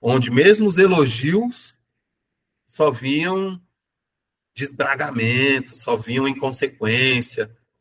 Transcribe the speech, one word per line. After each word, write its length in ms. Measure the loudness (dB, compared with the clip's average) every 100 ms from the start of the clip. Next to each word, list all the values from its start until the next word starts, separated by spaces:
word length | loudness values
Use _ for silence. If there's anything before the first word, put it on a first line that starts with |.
onde 300 | 0 0 2
mesmo 360 | 4 6 6 4
os 120 | 4
elogios 1000 | 4 4 2 0 -2 0 -2 -6 -16 -20 _ _ _ _ _ _ _ _ -8
só 240 | 0 0
viam 720 | 0 -2 -2 -2 -4 -4 -10 _ _ _ _ _ _ _ _ _
desbragamento, 1200 | -10 -8 -4 -4 -2 -4 -2 -2 0 0 0 -4 -10
só 200 | -4 -4
viam 300 | -2 -4 -2
inconsequência, 1300 | -2 -4 -4 -6 -4 -2 0 0 0 -4 -6 -8 _ _ _